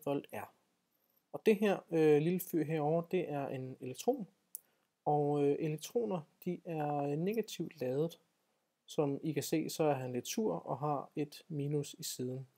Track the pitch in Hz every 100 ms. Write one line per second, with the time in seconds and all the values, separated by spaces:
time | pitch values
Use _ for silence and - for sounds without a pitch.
0 | 147 143 - 110 92 _ _ _ _ _
1 | _ _ _ - - 202 208 180 - 165
2 | 156 147 156 180 - 170 147 160 147 165
3 | 165 185 - 143 135 131 131 - 127 127
4 | - 277 185 _ _ - _ _ _ _
5 | - 147 143 147 143 143 160 156 - 240
6 | 220 180 147 _ 180 175 185 160 147 147
7 | 143 147 180 226 214 - 165 - 127 135
8 | 165 - _ _ _ _ _ _ - -
9 | 143 139 160 147 - 160 - - 156 135
10 | 127 123 - - 214 165 - 139 151 143
11 | - - 147 - - 151 143 147 143 -
12 | 165 - 127 131 131